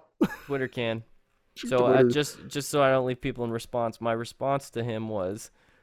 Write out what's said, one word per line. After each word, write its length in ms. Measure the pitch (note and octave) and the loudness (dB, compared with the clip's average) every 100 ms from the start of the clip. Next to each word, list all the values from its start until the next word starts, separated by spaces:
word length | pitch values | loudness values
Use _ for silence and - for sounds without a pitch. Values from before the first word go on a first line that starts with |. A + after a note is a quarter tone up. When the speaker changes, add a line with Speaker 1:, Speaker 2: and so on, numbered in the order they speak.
| _ - | _ -2
Speaker 1:
<laughs> 240 | - - - | -2 -2 -6
Speaker 2:
Twitter 220 | C#3 B2+ | -4 -4
can. 360 | - A#2 A2+ - _ _ _ _ - | -2 -2 -4 -8 _ _ _ _ -12
Speaker 1:
Twitter. 220 | - B2+ | 0 4
Speaker 2:
So 80 | B2 | 6
I 180 | C3 | 6
just, 420 | B2 C#3 C#3+ - C3+ | 6 4 -2 -8 -10
just 180 | C#3+ C3+ | -8 -2
so 140 | D3 | 2
I 60 | C3+ | 4
don't 140 | C3 B2+ | 4 0
leave 160 | B2 | -4
people 240 | C#3 B2 A#2 | -6 -4 -4
in 40 | |
response, 500 | A#2 - B2 A2+ - | -6 -4 -4 -4 -2
my 100 | A#2 | -2
response 580 | A2+ A#2 - C3+ C#3 - | -2 -4 -6 -2 -2 -4
to 120 | A#2 | -6
him 240 | A#2 A2 A2 | -4 -4 -4
was, 440 | G#2+ F#2 G#2+ - _ _ _ | -4 -4 -6 -12 _ _ _